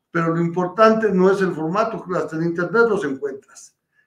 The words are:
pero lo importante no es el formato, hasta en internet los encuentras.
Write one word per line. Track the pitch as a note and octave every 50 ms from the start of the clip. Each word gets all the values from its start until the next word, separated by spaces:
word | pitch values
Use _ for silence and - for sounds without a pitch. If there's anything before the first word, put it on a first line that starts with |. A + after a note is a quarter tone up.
| _ _
pero | - E3+ E3 E3 E3
lo | E3+
importante | E3+ E3+ E3+ F3+ F3+ F3 - A3 A3 A3 A3 A3 A3 G3+
no | F#3 F3+ F#3 G3
es | F#3+ G3
el | F#3+ F3
formato, | D3 D3+ D#3 E3 F3+ G#3+ A3+ G#3+ F#3+ E3 - F3 F#3
hasta | D#3 D3+ D3+ D#3+
en | D#3+
internet | E3 E3+ E3+ F3+ E3+ E3 F3 A#3 A#3 A3+
los | G3+ E3+
encuentras. | D3 C#3 C3+ - C#3+ C#3 C3+ - _ _ - - - - _ _ _ _ _ _ _